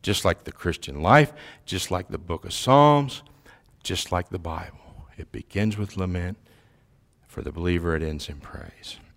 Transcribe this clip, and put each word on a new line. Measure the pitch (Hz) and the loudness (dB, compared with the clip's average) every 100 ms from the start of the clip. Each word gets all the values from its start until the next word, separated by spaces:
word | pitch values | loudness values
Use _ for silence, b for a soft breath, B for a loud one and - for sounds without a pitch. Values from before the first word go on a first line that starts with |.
Just | - 101 95 | 0 2 2
like | 82 | 0
the | - | -6
Christian | - 90 82 - 71 | -4 -4 -4 -8 -2
life, | 82 143 147 - B B - | 6 6 6 0 B B -8
just | 90 - | -6 -2
like | 90 92 | -4 -4
the | - | -10
book | 85 82 - | -6 -6 -6
of | |
Psalms, | - - 135 147 147 139 - - b b b b _ | -4 6 8 8 6 2 -6 -16 b b b b _
just | - 95 - | -6 -6 -2
like | 87 90 | -2 -2
the | 92 | -8
Bible. | 85 80 69 - - - - - | -6 -8 -10 -16 -20 -20 -20 -18
It | - | -14
begins | - - 95 107 104 | -14 -6 0 0 0
with | 101 95 | -6 -4
lament. | 92 90 87 - b b b b b b _ _ _ | -2 -2 -4 -8 b b b b b b _ _ _
For | - | -10
the | - | -10
believer, | 82 87 87 85 80 | -4 0 2 2 0
it | |
ends | 80 76 - | -2 -6 -8
in | 71 | -12
praise. | - - - - - - - | -14 -16 -16 -18 -18 -18 -20